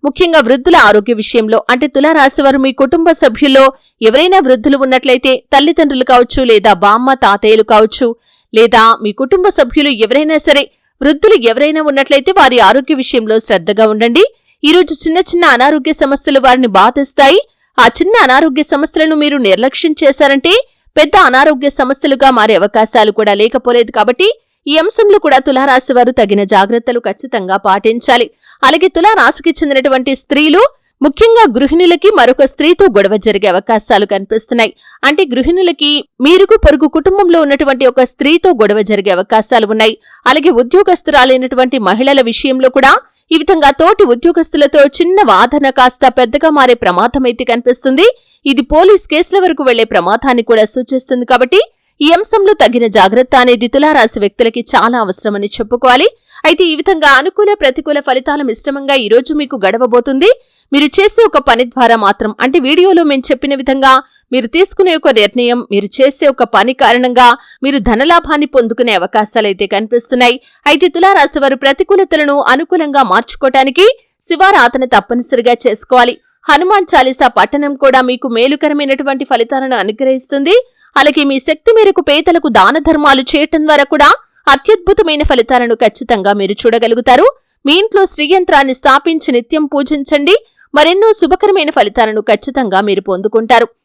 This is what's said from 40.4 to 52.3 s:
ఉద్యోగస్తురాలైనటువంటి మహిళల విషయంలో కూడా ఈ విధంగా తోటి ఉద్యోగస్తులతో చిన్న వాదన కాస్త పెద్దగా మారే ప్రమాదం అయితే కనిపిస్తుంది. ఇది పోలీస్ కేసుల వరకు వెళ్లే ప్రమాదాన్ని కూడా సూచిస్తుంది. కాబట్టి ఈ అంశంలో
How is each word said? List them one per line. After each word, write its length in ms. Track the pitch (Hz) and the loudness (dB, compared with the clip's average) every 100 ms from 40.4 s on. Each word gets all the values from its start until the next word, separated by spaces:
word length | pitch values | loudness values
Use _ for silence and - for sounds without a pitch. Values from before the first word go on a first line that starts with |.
| 302 240 | 0 0
ఉద్యోగస్తురాలైనటువంటి 1160 | 247 359 403 359 - 294 262 262 254 254 254 262 196 | 2 2 2 0 0 0 2 0 -4 -2 -2 -2 -2
మహిళల 320 | 196 269 277 233 | -2 0 0 0
విషయంలో 400 | 233 277 262 262 254 | -2 -4 -2 0 2
కూడా 160 | 262 403 - _ _ | 2 2 -2 _ _
ఈ 20 | 320 | -4
విధంగా 260 | 311 359 285 277 | 0 2 2 2
తోటి 240 | 330 427 359 | 0 2 2
ఉద్యోగస్తులతో 680 | 240 339 339 320 320 294 302 285 - | 2 0 0 -2 0 0 2 2 0
చిన్న 180 | 339 381 349 | 0 2 2
వాదన 340 | 190 240 294 277 269 | 2 2 0 -2 0
కాస్త 240 | 254 - 262 254 | 0 2 -2 0
పెద్దగా 260 | 247 277 320 294 | -2 0 0 2
మారే 180 | 254 240 208 | 2 0 0
ప్రమాదం 360 | 180 233 277 254 | -2 -2 -2 -4
అయితే 120 | 240 247 | -4 -4
కనిపిస్తుంది. 560 | 240 240 247 269 262 415 - _ _ - | -2 -2 -2 -2 2 2 0 _ _ -4
ఇది 160 | 269 254 | -2 0
పోలీస్ 320 | 302 381 403 - | 2 4 2 2
కేసుల 260 | 311 349 392 | -2 -2 0
వరకు 180 | 370 311 269 | -2 -2 -2
వెళ్లే 160 | 233 226 | -2 -2
ప్రమాదాన్ని 500 | 208 175 220 277 240 226 | -2 -2 -2 -2 -2 0
కూడా 160 | 226 214 | 0 0
సూచిస్తుంది. 540 | - 247 262 - 254 247 | -4 -6 -6 -4 -6 -2
కాబట్టి 280 | 247 254 381 622 _ _ _ | -2 2 0 0 _ _ _
ఈ 60 | 294 | 0
అంశంలో 380 | 349 427 | 0 0